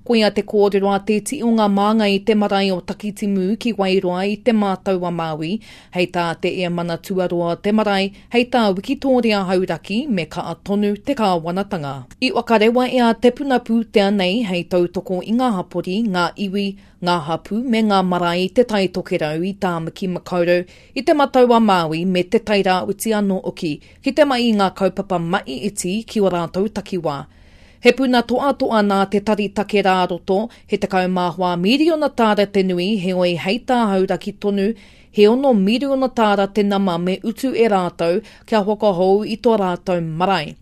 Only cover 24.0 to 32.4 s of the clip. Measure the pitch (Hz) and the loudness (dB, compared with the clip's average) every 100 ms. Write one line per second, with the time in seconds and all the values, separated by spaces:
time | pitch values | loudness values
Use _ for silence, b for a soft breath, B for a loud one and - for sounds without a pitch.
24 | 269 269 285 247 240 208 190 - 190 185 | -4 2 2 2 2 2 0 0 -2 -2
25 | 190 180 165 196 - 262 208 208 180 208 | -4 -4 -2 -4 -4 -8 -8 -6 -6 -6
26 | 220 220 190 175 165 185 214 208 - 185 | -4 0 0 0 -4 -4 -4 -6 -8 -6
27 | 160 143 147 b b b b b 240 247 | -4 -6 -12 b b b b b 2 4
28 | 262 247 233 240 277 - 262 226 202 196 | 0 -2 -2 -2 -2 -2 -2 0 0 0
29 | 196 208 208 208 202 - 202 202 190 185 | -2 -2 -2 -4 -4 -6 -2 0 0 0
30 | 180 175 - 190 233 B - 208 202 190 | -2 -4 -2 -2 -4 B -8 -6 -2 -2
31 | 185 185 180 165 180 175 185 277 320 311 | -2 -2 -4 -2 -4 0 0 2 2 0
32 | 285 - 226 208 | -2 0 2 2